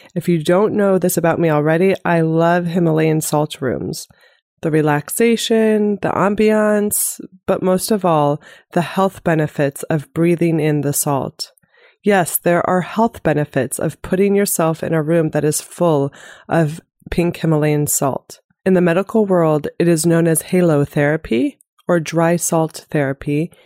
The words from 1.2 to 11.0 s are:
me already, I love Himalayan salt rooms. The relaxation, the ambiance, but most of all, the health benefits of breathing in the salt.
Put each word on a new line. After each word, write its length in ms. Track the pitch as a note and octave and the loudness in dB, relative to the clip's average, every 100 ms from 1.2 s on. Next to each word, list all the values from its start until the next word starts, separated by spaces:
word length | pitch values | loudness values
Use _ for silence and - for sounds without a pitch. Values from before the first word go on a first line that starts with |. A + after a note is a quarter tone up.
| E3 D3+ | 0 2
me 80 | E3 | 2
already, 440 | D3+ D3+ D#3+ F#3+ F#3 F3 | 2 2 2 2 0 0
I 160 | E3+ | 0
love 440 | D#3+ D#3+ E3 F3 F3 | 2 2 2 2 0
Himalayan 540 | F3 E3 D#3 D#3+ D#3 | 0 2 2 2 0
salt 400 | - D3+ D#3 - | 0 -2 -2 -4
rooms. 480 | C3 G2 F2+ - - _ _ _ _ _ | -6 -4 -6 -10 -14 _ _ _ _ _
The 100 | E3 | -2
relaxation, 1300 | D#3 D3+ D3 - - A#3 A3+ - A3 A3 G#3+ G#3 G3+ | 0 2 0 -2 0 2 2 0 2 2 2 0 -2
the 100 | - | -2
ambiance, 1080 | - F#3 G#3 G#3+ G#3+ G#3+ G#3 G#3 - - - - F#3+ - | 0 0 2 2 2 2 0 0 -2 -6 -8 -16 -10 -4
but 160 | F#3+ | -2
most 300 | F#3 F#3 - | 0 0 0
of 140 | G#3+ F3+ | 0 2
all, 360 | D#3 D3 D3 - - _ | 2 2 -2 -6 -20 _
the 100 | - | -4
health 440 | D#3+ - F#3+ - - | -2 0 -2 -2 -2
benefits 580 | D#3+ D3+ - C#3+ - | 0 0 -2 -2 -2
of 300 | - D#3+ - | -4 -4 -4
breathing 480 | - E3+ E3+ E3+ D#3+ | -2 0 2 0 0
in 200 | D3+ D3 | 0 0
the 120 | C#3+ | 0
salt. 580 | D3 | -2